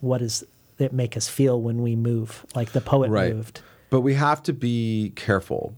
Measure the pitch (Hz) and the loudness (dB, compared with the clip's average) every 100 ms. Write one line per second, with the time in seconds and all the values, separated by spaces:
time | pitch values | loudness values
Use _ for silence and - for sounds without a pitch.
0 | 127 127 117 - - _ _ - 135 127 | -2 0 -2 -6 -10 _ _ -4 -2 0
1 | 120 123 - - 135 123 117 117 120 117 | -2 -4 -6 2 2 2 0 -2 0 0
2 | 117 117 113 - - 127 113 131 - 139 | 0 0 -4 -10 -10 -6 -2 -2 2 2
3 | 123 107 90 110 113 - - _ _ 131 | 4 2 2 0 -6 -14 -20 _ _ 2
4 | 131 139 147 151 - 131 120 120 113 110 | 2 2 2 2 -2 -2 -2 0 0 0
5 | 104 - - 98 - - - | -2 -4 0 0 0 -4 -6